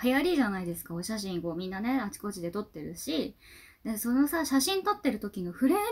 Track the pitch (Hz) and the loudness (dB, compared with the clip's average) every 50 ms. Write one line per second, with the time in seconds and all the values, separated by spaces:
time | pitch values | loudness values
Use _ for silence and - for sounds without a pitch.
0 | 226 247 262 277 311 359 349 285 247 208 196 185 180 175 170 170 - - 165 170 | 2 4 4 4 4 4 4 4 2 2 2 -2 -4 -4 -6 -6 -8 -8 -6 -6
1 | 185 - 220 208 196 190 180 170 165 170 160 170 185 185 190 190 214 240 269 269 | -4 -4 -4 -4 -4 -4 -4 -2 -2 -4 -4 -4 -6 -6 -6 -4 -2 0 0 0
2 | 220 202 - - - 208 196 185 170 170 175 208 208 - - 160 151 156 175 170 | 0 -2 -6 -6 -8 -8 -6 -4 -6 -4 -4 -4 -6 -6 -10 -10 -10 -10 -10 -10
3 | - 254 320 294 220 - - _ - - - - - - - _ - 208 220 214 | -6 -4 -2 -2 -2 -4 -6 _ -20 -20 -20 -20 -20 -20 -20 _ -8 -6 -6 -4
4 | - 233 247 262 285 294 339 330 320 - 269 269 269 370 392 381 370 415 415 - | -2 0 4 4 4 4 4 0 0 4 4 4 4 4 2 2 2 0 0 2
5 | - 277 220 214 - 202 - 196 175 175 180 - 254 269 349 403 415 466 | 2 0 0 0 -4 -6 -6 -4 -6 -6 -2 2 4 4 4 4 4 2